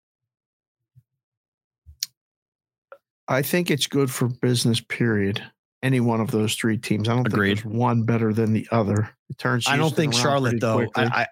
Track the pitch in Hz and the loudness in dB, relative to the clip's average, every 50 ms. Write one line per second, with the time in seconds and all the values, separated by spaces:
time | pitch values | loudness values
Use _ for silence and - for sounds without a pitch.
0 | _ _ _ _ _ _ _ _ _ _ _ _ _ _ _ _ _ _ _ 123 | _ _ _ _ _ _ _ _ _ _ _ _ _ _ _ _ _ _ _ -20
1 | _ _ _ _ _ _ _ _ _ _ _ _ _ _ _ _ _ - - - | _ _ _ _ _ _ _ _ _ _ _ _ _ _ _ _ _ -18 -12 -12
2 | - - _ _ _ _ _ _ _ _ _ _ _ _ _ _ _ - - - | -12 -12 _ _ _ _ _ _ _ _ _ _ _ _ _ _ _ -20 -20 -20
3 | _ _ _ _ _ - 131 131 143 - - 180 175 - 160 135 - - - 143 | _ _ _ _ _ -2 -2 -2 0 0 0 0 0 0 -2 -2 -2 -2 0 0
4 | 139 131 - - 131 117 123 - - 123 123 117 - 120 113 - - - - - | 0 0 0 -2 -2 -2 -2 -2 0 0 0 2 2 0 0 0 -4 -6 -4 -2
5 | 120 117 110 104 98 98 101 - - - _ _ _ _ _ - 127 131 135 123 | 0 0 2 0 0 0 -2 -4 -8 -12 _ _ _ _ _ -6 -2 0 0 2
6 | 117 120 117 113 107 - - 107 107 107 - - - 113 107 - - - 107 104 | 2 2 2 0 0 0 0 0 0 0 -2 -2 0 0 0 0 -2 -2 -2 0
7 | 107 117 117 123 127 110 107 107 101 101 104 104 110 107 107 117 123 120 120 117 | 0 0 0 0 0 0 2 2 2 2 0 0 -2 -4 -2 0 0 2 2 2
8 | 110 113 117 113 113 110 104 113 113 110 110 107 - - 113 117 104 101 104 104 | 2 2 2 2 2 0 2 2 2 2 2 0 0 0 0 0 2 2 2 0
9 | 107 - - _ _ - - - - 123 123 120 113 131 143 151 160 160 147 - | 0 -2 -6 _ _ -16 -10 -6 -4 -2 -2 0 0 0 2 2 2 0 0 0
10 | 160 143 117 120 - 147 139 139 131 120 123 113 123 113 113 120 120 107 - 127 | 0 0 0 0 2 2 2 2 2 0 0 0 0 0 0 0 0 -2 -2 -2
11 | 127 117 - 117 120 - | -2 0 0 -2 -2 -2